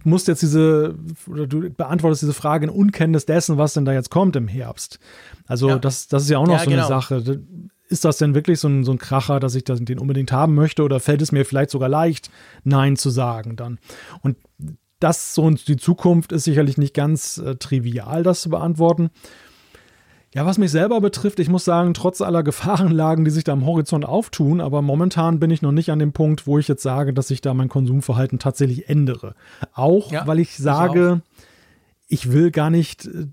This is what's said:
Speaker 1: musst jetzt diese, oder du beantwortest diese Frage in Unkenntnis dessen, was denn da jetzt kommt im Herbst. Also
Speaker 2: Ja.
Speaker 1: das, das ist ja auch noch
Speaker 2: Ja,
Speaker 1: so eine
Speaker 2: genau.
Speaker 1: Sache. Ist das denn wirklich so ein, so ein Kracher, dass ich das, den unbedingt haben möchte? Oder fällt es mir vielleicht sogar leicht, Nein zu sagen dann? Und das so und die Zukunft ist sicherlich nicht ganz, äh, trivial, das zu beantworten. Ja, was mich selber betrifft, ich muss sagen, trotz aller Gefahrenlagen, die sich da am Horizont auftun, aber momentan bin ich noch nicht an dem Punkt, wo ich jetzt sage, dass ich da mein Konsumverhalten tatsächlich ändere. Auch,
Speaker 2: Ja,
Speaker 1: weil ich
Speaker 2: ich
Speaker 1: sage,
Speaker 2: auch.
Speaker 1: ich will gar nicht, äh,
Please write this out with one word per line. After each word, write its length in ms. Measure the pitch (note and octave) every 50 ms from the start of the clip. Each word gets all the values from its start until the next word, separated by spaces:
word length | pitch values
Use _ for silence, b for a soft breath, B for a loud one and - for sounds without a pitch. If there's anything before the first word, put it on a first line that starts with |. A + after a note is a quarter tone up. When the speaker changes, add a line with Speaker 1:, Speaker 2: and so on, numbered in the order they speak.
| -
Speaker 1:
musst 240 | D#3 E3+ F3+ -
jetzt 140 | - E3 -
diese, 540 | E3 D3+ D3 D#3 D#3+ D#3 D#3 D3+ D3+ E3 D#3+ D#3 D#3 E3 D#3+ - - F3+
oder 180 | E3 D3 D3+
du 220 | C3+ D3 D#3 F3+ F3
beantwortest 520 | C#3+ - E3 C3 D#3+ E3+ D#3 E3 D#3 C#3
diese 120 | D3+ D3 C#3+
Frage 320 | - - D3 D3+ E3 D3
in 40 | D#3
Unkenntnis 560 | - G3+ G3 G#3 G3 - E3 D#3+ E3 D3+ -
dessen, 320 | - D#3 F3 - - D#3
was 160 | C#3+ D3+ D3+ -
denn 120 | D3+ C#3
da 60 | C3+ C3+
jetzt 160 | C3 B2 -
kommt 260 | - E3+ G3 F#3 D3
im 120 | C3 A#2
Herbst. 520 | G2+ F#2+ C3 B2 A#2 A#2 - - - - - B B B B B B B B B
Also 220 | - B2+ A#2+ C3 C3+
Speaker 2:
Ja. 100 | C3+ C3
Speaker 1:
das, 280 | C3 C#3 C3 - -
das 160 | - C#3+ C#3 C#3+
ist 60 | C#3+
ja 80 | D3+
auch 80 | C3+ D3+
noch 60 | F3 E3+
Speaker 2:
Ja, 60 | D3+
Speaker 1:
so 60 | E3+
eine 80 | - -
Speaker 2:
genau. 120 | E3 D#3+
Speaker 1:
Sache. 540 | C#3+ C3+ C3 B2+ - C3+ B2 A#2 B2+ C#3 D3 - - F#3 E3 - - _ _ _
Ist 180 | - F#3 - -
das 120 | D#3+ C#3+ -
denn 160 | D3+ D3 C#3
wirklich 240 | - D#3 - E3+ -
so 80 | -
ein, 160 | D3 C#3 C3+ B2+
so 80 | B2+
ein 80 | C3 A#2+
Kracher, 400 | - - C3+ C3+ A#2+ - C#3+ C#3
dass 160 | C3+ C3 A#2+
ich 80 | C3 -
das, 160 | - B2+ A#2 A#2+
den 140 | A#2+ B2+
unbedingt 340 | B2+ C3 C#3 C#3 C#3 C3+ -
haben 220 | C3 B2+ D#3 D#3+ D3+
möchte? 300 | D3 D#3 D3+ - - D3+
Oder 160 | C#3+ C#3 B2+
fällt 240 | - - D3+ C#3+ D#3
es 80 | C#3+
mir 120 | D3 C#3 C3+
vielleicht 280 | - C3+ C3+ C#3+ -
sogar 180 | - C3+ C3 B2+
leicht, 400 | C#3+ D3+ E3 E3+ D3+ - - - B B B B B B B
Nein 340 | C3+ C#3+ C3+ C3+ C#3 C#3
zu 120 | - - C#3
sagen 460 | A#2+ C3 B2+ A#2+ A#2 A2+ A2 A#2 A2+
dann? 240 | A2 A#2+ A#2+ A#2+ - B B B B B B B B
Und 160 | B - A#2+ - _ _ _ - C#3+ D#3 D#3 - _ _ _ -
das 340 | F3 D#3 - - - - -
so 100 | E3+ D#3+
und 240 | D#3+ D#3 - - -
die 80 | D3
Zukunft 540 | B2 - - F3 - - F3+ F3 E3 D#3+ - -
ist 100 | D#3 -
sicherlich 340 | E3 C#3+ D3+ D3 C#3 C3
nicht 160 | - C#3+ C#3 -
ganz, 440 | D3 C#3+ D3+ D#3 D3 - - - -
äh, 160 | - C3+ C3
trivial, 640 | B2+ - - C3+ C3 A#2 A#2+ A#2 A#2+ G#2 - D3+ E3
das 200 | E3+ F#3 F3 -
zu 80 | - E3
beantworten. 600 | D#3 - D#3+ E3+ E3 D#3 E3 E3+ E3+ E3 E3+ E3 - b b b b b b b b b b b b b b b b b b b b b b b b
Ja, 100 | C3+ D3
was 120 | F3+ F#3+ G#3+
mich 100 | G3 E3
selber 320 | C#3+ D#3+ F3+ G#3+ A#3+ A3
betrifft, 380 | G3+ G3+ - - B2 G#3 - -
ich 100 | D#3+ D3+
muss 160 | F3+ F3+ -
sagen, 300 | F#3 E3+ E3+ F3 F3 E3
trotz 260 | - - F#3 F3+ -
aller 220 | G3 F#3+ E3+ E3+ D#3
Gefahrenlagen, 840 | D3 - - - F#3+ G#3 D#3 F#3+ E3+ E3 D#3 D#3 D#3 E3 D#3+ D#3+
die 60 | D#3
sich 140 | D3+ D#3+ D3+
da 80 | D#3+ C#3+
am 120 | C#3 C3
Horizont 400 | D#3+ E3+ D#3+ D3 - E3+ D3 D3
auftun, 560 | - D3 G#3+ A#3 - - - D3+ C#3 E3 F3
aber 220 | D#3 C#3 C3+ D3 C#3+
momentan 560 | C#3+ C3+ D3+ F3 F#3 - E3+ E3 E3 E3 D3+
bin 100 | E3 E3
ich 140 | E3 D#3 -
noch 80 | C#3+
nicht 180 | C#3+ D#3 E3 -
an 80 | D#3 D3+
dem 120 | D3+ D3+
Punkt, 340 | - - D#3 D3+ D#3 - -
wo 140 | C#3 C#3+ D3+
ich 80 | D3
jetzt 160 | - C#3 - -
sage, 300 | C3+ B2+ C#3 D3 C#3 B2+
dass 180 | C3+ C3 -
ich 100 | C3+ -
da 120 | - C#3 B2+
mein 140 | C3 C3 B2+
Konsumverhalten 680 | - C#3 C3 B2 C3 C#3 C3 - A#2+ A#2 C3 - C3
tatsächlich 520 | A#2+ - C3 B2 - C#3+ C3 B2 D3 - -
ändere. 440 | D3+ D3+ C#3+ C3 B2 - - - G#2 B B B B B B B B
Auch, 380 | - C3 D3+ F3+ G#3 - -
Speaker 2:
Ja, 160 | D3+ D#3 -
Speaker 1:
weil 100 | D3 D#3+ E3
ich 100 | E3+ -
Speaker 2:
ich 80 | -
Speaker 1:
sage, 640 | - C3+ D3 C#3 D3+ F3 F3+ E3+ F3 F3 F3 F3+ E3+ -
Speaker 2:
auch. 160 | _ b b b b b b b b b b b b b b _ -
Speaker 1:
ich 220 | - - - B2 B2+
will 180 | D3 E3+ F3
gar 180 | D#3+ D#3+ D3+ D#3
nicht, 360 | E3 E3+ D#3 - - - -
äh, 200 | - - E3 D3+ C#3